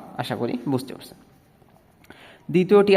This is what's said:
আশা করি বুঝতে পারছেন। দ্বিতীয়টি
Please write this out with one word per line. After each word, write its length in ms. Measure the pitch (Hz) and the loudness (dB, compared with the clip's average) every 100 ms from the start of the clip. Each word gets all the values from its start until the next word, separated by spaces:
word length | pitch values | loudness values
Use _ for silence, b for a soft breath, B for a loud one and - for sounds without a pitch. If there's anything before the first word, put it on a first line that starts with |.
| - - | -12 -12
আশা 120 | 123 110 | -8 -6
করি 140 | 120 123 - | -6 -6 -4
বুঝতে 180 | 135 - | -6 -6
পারছেন। 240 | - - - _ _ _ _ _ _ _ _ b b b b - | -14 -20 -20 _ _ _ _ _ _ _ _ b b b b -4
দ্বিতীয়টি 440 | 151 180 202 202 | -2 4 4 6